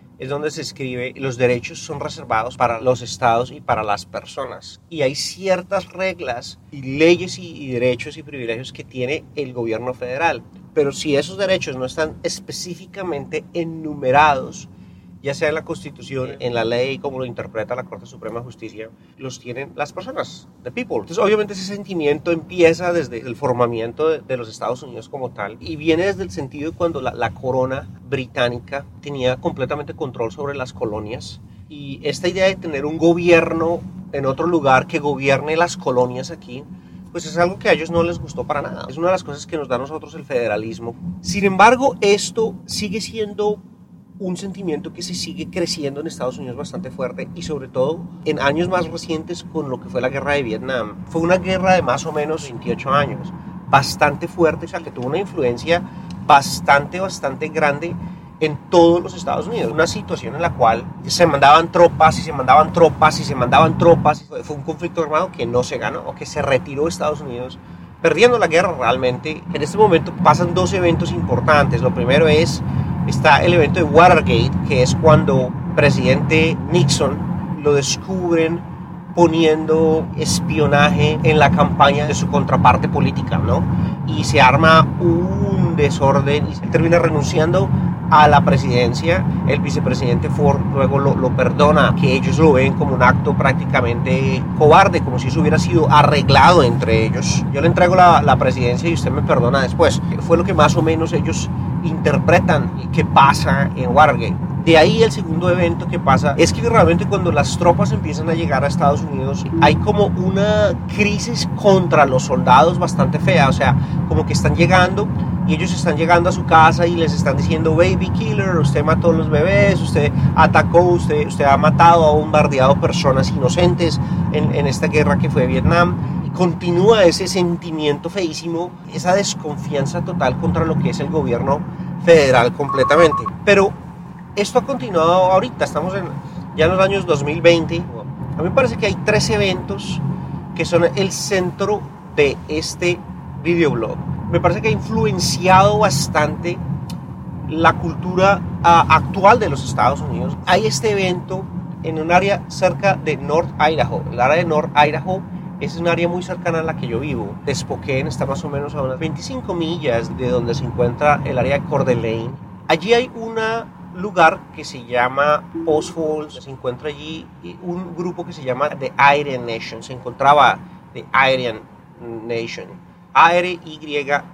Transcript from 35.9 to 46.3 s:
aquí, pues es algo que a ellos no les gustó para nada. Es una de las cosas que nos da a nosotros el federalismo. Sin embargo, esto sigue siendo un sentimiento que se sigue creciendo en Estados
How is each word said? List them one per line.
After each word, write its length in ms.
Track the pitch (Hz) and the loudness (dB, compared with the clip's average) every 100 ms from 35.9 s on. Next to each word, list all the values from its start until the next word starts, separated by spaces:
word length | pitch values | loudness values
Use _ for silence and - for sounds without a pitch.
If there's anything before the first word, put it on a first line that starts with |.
| 123 123 123 - | 0 -2 -4 -10
aquí, 340 | - - 123 - - - - - | -14 -16 -18 -16 -20 -20 -20 -14
pues 140 | 170 165 | -12 -8
es 120 | 170 | -2
algo 200 | 175 196 | -2 0
que 120 | 214 | 0
a 40 | |
ellos 160 | 156 165 | 0 0
no 140 | 170 | -2
les 160 | 170 170 | -2 -4
gustó 260 | - - 127 | -10 -10 -6
para 160 | 147 | -6
nada. 240 | - - - | -6 -10 -12
Es 100 | 139 | -4
una 100 | 175 | -2
de 60 | |
las 100 | 185 | -2
cosas 240 | 165 143 - | -4 -14 -10
que 100 | 165 | -8
nos 100 | 135 | -4
da 100 | 123 | -6
a 20 | |
nosotros 340 | 143 156 147 | -6 -12 -14
el 100 | 165 | -18
federalismo. 680 | 139 131 113 104 113 113 117 123 - - | -6 -4 -2 -4 -6 -10 -12 -12 -12 -12
Sin 220 | - 180 | -8 -2
embargo, 520 | 196 185 220 247 269 - | 0 6 6 6 0 0
esto 520 | 202 202 - - 220 - - | 2 2 0 -4 -4 -6 -12
sigue 360 | - 208 220 | -10 -6 -8
siendo 580 | - 226 208 208 208 208 - - - - - 185 | -8 -8 -10 -4 -4 -4 -10 -20 -20 -20 -20 -10
un 160 | 185 180 | -8 -8
sentimiento 580 | 196 185 185 147 160 | -10 -10 -6 -6 -8
que 100 | 160 | -12
se 100 | 180 | -12
sigue 340 | 180 170 143 160 | -10 -10 -10 -10
creciendo 500 | 185 170 165 139 143 | -6 -6 -4 -8 -8
en 60 | 160 | -10
Estados 320 | - 127 | -8 -8